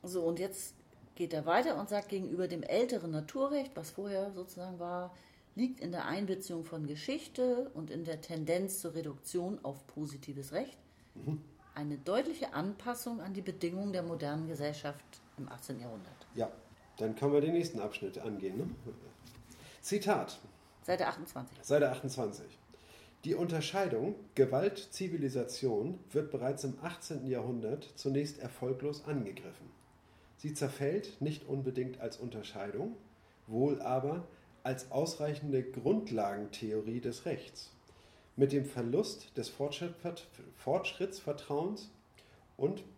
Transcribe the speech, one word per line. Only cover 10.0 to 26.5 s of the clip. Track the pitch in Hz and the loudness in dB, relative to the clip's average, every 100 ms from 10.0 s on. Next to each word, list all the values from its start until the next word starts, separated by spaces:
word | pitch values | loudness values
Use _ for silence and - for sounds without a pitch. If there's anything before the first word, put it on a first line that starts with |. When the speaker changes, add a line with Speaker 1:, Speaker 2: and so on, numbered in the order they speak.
| 151 143 143 139 135 | -4 -6 -8 -8 -2
Speaker 1:
Recht | 165 269 - - - - | -2 -2 -10 -20 -20 -20
Speaker 2:
Mhm. | - 139 151 - - - | -6 -2 -2 -6 -20 -14
Speaker 1:
eine | 147 147 143 | -6 -4 -2
deutliche | 139 214 277 277 - | 2 2 2 -2 -2
Anpassung | 147 185 202 240 240 247 233 | 0 -2 -2 -4 -4 -4 -4
an | 185 | -4
die | 196 | -4
Bedingungen | 190 - 170 180 202 | -4 0 0 0 0
der | 185 | 0
modernen | 170 160 147 151 160 | -2 -2 0 0 -2
Gesellschaft | 147 147 147 147 143 - - - - | 0 -2 -2 -6 -6 -14 -20 -18 -10
im | 135 | -10
achtzehnten | 120 - 127 | -10 -8 -6
Jahrhundert. | 120 107 90 - - 117 | -6 -10 -12 -18 -8 -2
Speaker 2:
Ja, | 113 - - - - - | -2 -2 -18 -20 -20 -2
dann | 110 110 | 0 4
können | 143 | 6
wir | 143 | 8
den | 156 | 8
nächsten | 170 165 113 | 4 4 0
Abschnitt | 104 - 98 - | -2 -2 -4 -4
angehen, | 110 98 95 101 | -4 -2 -2 0
ne? | - 117 117 - - - - - - - - - | -4 -4 -10 -12 -16 -18 -20 -20 -20 -18 -18 -12
Zitat. | - 202 202 170 90 - - - - - | 2 2 4 4 2 -8 -16 -20 -20 -10
Speaker 1:
Seite | - 185 160 | 0 4 2
achtundzwanzig. | 180 170 131 127 - | 0 -6 -8 -8 -12
Speaker 2:
Seite | - 147 139 | 6 8 8
achtundzwanzig. | 127 135 131 107 98 - - - - - - - - | 4 -2 -2 -2 -2 -14 -18 -20 -20 -20 -20 -20 -8
Die | 156 | 0
Unterscheidung | - 175 160 - 190 185 113 156 208 - | 2 2 2 2 2 2 2 0 -2 -4
Gewalt-Zivilisation | - 131 127 202 - - - 185 160 139 127 117 - 131 107 131 180 - | 6 6 8 4 0 -10 -4 -2 0 0 0 -2 0 2 2 0 -4 0
wird | 151 147 | 0 0
bereits | 131 123 | 0 0